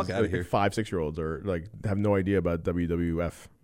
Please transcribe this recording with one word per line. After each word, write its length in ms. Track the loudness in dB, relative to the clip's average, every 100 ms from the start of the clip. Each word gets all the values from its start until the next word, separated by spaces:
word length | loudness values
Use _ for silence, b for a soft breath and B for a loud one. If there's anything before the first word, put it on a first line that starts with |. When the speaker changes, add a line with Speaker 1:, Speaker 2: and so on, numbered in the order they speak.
| 0
Speaker 1:
Fuck 40 |
outta 120 | 0
Speaker 2:
like, 80 | 0
Speaker 1:
here. 140 | 0
Speaker 2:
five, 280 | 0 2 2
six-year-olds 440 | 0 -2 -2 -2 -2
are, 240 | -4 -4
like, 220 | -4 -4 -6 -8
have 140 | -4 0
no 160 | 4
idea 240 | 4 4 2
about 240 | 2 0
W 240 | 0 0 0
W 360 | 0 0 0
F. 260 | -2 -4 -16 _